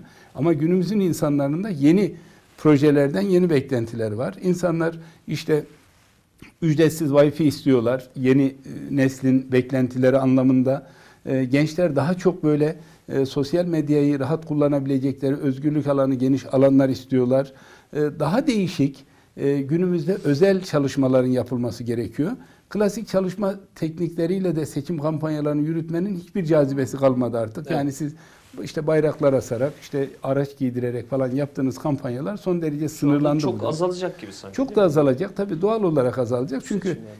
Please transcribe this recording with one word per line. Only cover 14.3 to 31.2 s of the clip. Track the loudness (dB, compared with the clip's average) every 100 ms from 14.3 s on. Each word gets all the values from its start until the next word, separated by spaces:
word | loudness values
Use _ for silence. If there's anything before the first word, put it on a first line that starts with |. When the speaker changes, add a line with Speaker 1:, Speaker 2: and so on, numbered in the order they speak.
| -4 -2
Speaker 1:
kullanabilecekleri, | 0 2 0 0 0 -2 -2 -2 -2
özgürlük | -2 -2 -2 0 0
alanı, | 0 0 0
geniş | 0 0 0
alanlar | 4 6 6 4
istiyorlar. | 0 -2 0 2 2 0 -10 -20 -20 _
E, | -4 -4 -2
daha | -2 0 0
değişik, | 0 -2 0 -2 -2 -20 _ _ -4
e, | -2 0
günümüzde | 0 0 0 0 -2 -2
özel | 0 4 4 2
çalışmaların | 0 0 0 0 2 2 2
yapılması | 0 -2 -4 -4 -6
gerekiyor. | -6 -4 -4 -4 -4 -6 -12 _ _
Klasik | -2 -2 -2 -4
çalışma | -4 -2 -4 -4 -6 -12 -8
teknikleriyle | -6 -4 -6 -2 -2 0 -2 -2
de | -4
seçim | -6 -6 -4
kampanyalarını | -4 -2 -4 -2 -2 -2
yürütmenin | -2 -4 -4 -4 -4 -6
hiçbir | -6 -4 2
cazibesi | 4 4 0 -4 2
kalmadı | 2 2 0 -2
artık. | -4 -8 -4
Speaker 2:
Evet. | -2
Speaker 1:
Yani | -2
siz | -4 -8 -10 -20 -20 _ -14
işte | -10 -4 0
bayraklar | 2 2 2 2
asarak, | 2 0 -2 -4 -4
işte | -8 -4 -4 -6
araç | -2 -2 -2 -4
giydirerek | -4 -2 -4 -6 -4
falan | -2